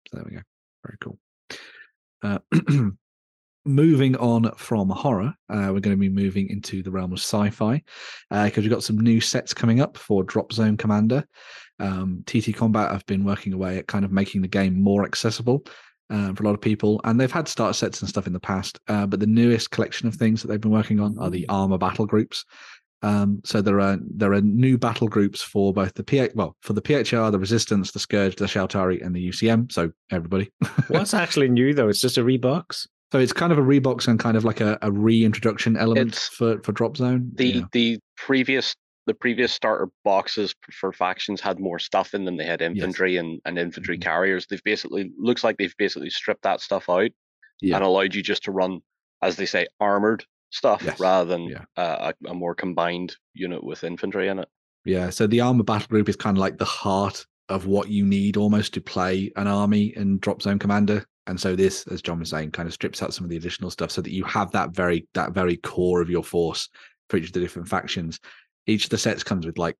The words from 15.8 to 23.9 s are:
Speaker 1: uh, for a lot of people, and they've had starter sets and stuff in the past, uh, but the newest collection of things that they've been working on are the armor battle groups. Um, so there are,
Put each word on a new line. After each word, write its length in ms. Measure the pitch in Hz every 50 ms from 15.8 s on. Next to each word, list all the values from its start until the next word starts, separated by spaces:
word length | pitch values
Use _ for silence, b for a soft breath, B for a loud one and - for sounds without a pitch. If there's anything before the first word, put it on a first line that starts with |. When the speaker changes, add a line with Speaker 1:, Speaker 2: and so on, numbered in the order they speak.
| B B B B _ -
Speaker 1:
uh, 220 | 107 104 101 98 95
for 100 | 98 104
a 20 |
lot 80 | 104 104
of 80 | 101
people, 400 | - 110 107 104 - 107 107 107 -
and 160 | 113 113 120
they've 120 | 131 127
had 160 | - 175 156 -
starter 260 | - - 117 98 107
sets 260 | - - 98 - -
and 60 | 101 98
stuff 200 | - 104 95 90
in 60 | 90
the 60 | 90
past, 400 | - - 98 95 98 - - - - -
uh, 180 | 107 104 101 101
but 120 | 104 98
the 60 | 104 107
newest 440 | 110 117 117 120 120 110 - -
collection 360 | - - 110 - - - - 117
of 80 | 107
things 260 | - 117 110 110 110
that 60 | - 120
they've 140 | 107 104
been 100 | 110 110
working 280 | 107 110 107 - 110 104
on 180 | 104 104 101 -
are 120 | - 92
the 140 | 87 90 85 -
armor 280 | 101 98 98 95 95 90
battle 260 | 92 92 95 - 110
groups. 400 | 98 - 107 110 - - - B B B B B B B B B B _ _
Um, 400 | - 107 104 104 101 101 101 98 -
so 180 | - - 110
there 200 | 98 104 98 101
are, 160 | 98 98